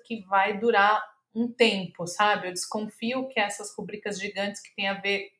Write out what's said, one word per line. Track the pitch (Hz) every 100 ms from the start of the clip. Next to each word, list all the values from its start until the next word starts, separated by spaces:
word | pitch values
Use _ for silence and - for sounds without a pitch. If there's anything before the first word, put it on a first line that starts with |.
| -
que | 226 190
vai | 196 202 208
durar | 233 208 202 214 - _ _ 226
um | 240
tempo, | - 226 196 175 - 170
sabe? | - 208 190 180
Eu |
desconfio | 180 - 214 214 - 233 262 262
que | 226
essas | 202 - 208 -
rubricas | 180 - 208 190
gigantes | 196 196 202 202
que | - -
têm | 196
a | 196
ver | 196 196 - _